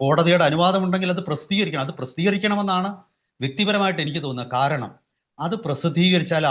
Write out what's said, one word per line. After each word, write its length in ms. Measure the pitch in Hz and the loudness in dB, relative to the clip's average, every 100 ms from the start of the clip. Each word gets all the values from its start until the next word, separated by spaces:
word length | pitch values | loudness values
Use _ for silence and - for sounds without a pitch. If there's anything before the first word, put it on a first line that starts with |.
കോടതിയുടെ 420 | 135 156 165 175 151 | 0 2 4 4 4
അനുവാദമുണ്ടെങ്കിൽ 600 | 156 180 190 190 185 185 | 4 2 2 0 0 -2
അത് 80 | 180 180 | -2 -4
പ്രസിദ്ധീകരിക്കണം. 560 | 147 - 196 190 143 135 | -6 -4 -2 -2 -2 -6
അത് 80 | - | -6
പ്രസിദ്ധീകരിക്കണമെന്നാണ് 920 | 127 - 185 202 208 208 196 185 196 196 _ _ _ - | -10 -2 0 0 0 0 0 0 -2 -6 _ _ _ -8
വ്യക്തിപരമായിട്ട് 580 | 135 135 208 208 196 175 | -6 -2 0 2 0 0
എനിക്ക് 180 | 151 156 139 | -4 -4 -6
തോന്നുന്നത്. 260 | 127 123 127 | -6 -4 0
കാരണം 340 | 139 147 107 - _ _ _ - | 0 0 -6 -12 _ _ _ -8
അത് 160 | 165 220 | -6 -4
പ്രസിദ്ധീകരിച്ചാൽ 800 | 143 139 170 165 185 180 - 160 156 | -4 -2 0 2 4 4 2 0 0